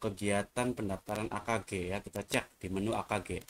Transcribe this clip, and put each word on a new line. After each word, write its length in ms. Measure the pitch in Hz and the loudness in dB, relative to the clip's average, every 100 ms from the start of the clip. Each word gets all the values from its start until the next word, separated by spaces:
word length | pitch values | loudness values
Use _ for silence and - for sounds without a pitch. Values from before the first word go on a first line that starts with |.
kegiatan 720 | 110 98 101 101 101 - 123 | -2 0 2 2 2 0 0
pendaftaran 560 | 120 104 95 - 107 107 | 0 -2 -2 -2 -2 -2
A 160 | 101 - | -2 0
K 40 | 113 | 0
G, 320 | - 98 87 | 0 -2 0
ya. 80 | 98 | -2
Kita 240 | - 101 101 | -4 -6 0
cek 320 | 131 - - | 0 0 -6
di 160 | 92 | -2
menu 240 | 95 104 104 | 0 2 2
A 80 | 98 | 0
K 160 | 107 | -2
G. 160 | 87 98 | 0 -4